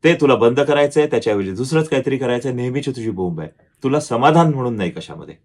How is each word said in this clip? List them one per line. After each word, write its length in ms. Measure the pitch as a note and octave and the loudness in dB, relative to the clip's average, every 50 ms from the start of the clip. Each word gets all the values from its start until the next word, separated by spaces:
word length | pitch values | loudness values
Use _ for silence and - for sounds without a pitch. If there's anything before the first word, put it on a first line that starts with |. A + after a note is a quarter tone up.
| - | 4
ते 120 | E3 E3+ D#3+ | 4 4 4
तुला 140 | D3+ C3+ B2+ | 4 4 4
बंद 240 | A2 A2+ A#2 B2 C#3 | 6 4 4 4 4
करायचंय, 480 | D3 D3 D3 D3 D3 C#3+ - D#3 D3 | 2 2 4 2 2 2 2 0 0
त्याच्याऐवजी 440 | - - A2+ - A2+ G#2+ G2+ F#2+ F#2+ | 2 0 -2 0 0 0 0 -2 -4
दुसरंच 380 | F#2+ G2+ B2+ C3 D#3+ D#3+ D#3 D#3 | -4 -6 -4 -2 0 0 0 0
काहीतरी 280 | D3+ C3+ B2+ C#3 C3 | -2 -2 0 -2 -2
करायचंय. 340 | C3 C3+ B2 A#2+ B2 B2 C#3 | -2 -2 -2 -2 -2 -2 -4
नेहमीची 400 | B2+ B2 B2 B2+ B2 C#3+ C#3 C#3 | -4 -4 -4 -4 -4 -4 -4 -4
तुझी 200 | B2+ A#2+ A2+ A2 | -6 -4 -6 -6
बोंब 300 | G2+ F#2 F#2 F2 E2+ D#2+ | -4 -4 -4 -4 -4 -6
आहे. 80 | D#2 D#2 _ _ _ _ _ _ - | -10 -12 _ _ _ _ _ _ -2
तुला 160 | C3+ C3+ D3+ | 0 0 0
समाधान 540 | D3+ - A#2+ A#2+ B2+ D3+ D#3 E3+ E3+ D#3+ D3 | -2 -2 -2 2 2 4 4 4 4 2 0
म्हणून 220 | C3+ B2+ B2 A#2 | -2 -4 -4 -4
नाही 160 | G#2 F#2+ F2 | -4 -4 -6
कशामध्ये. 440 | - - - - D2+ D#2 C#2+ C#2 D2+ _ | -6 -10 -14 -14 -16 -18 -18 -18 -20 _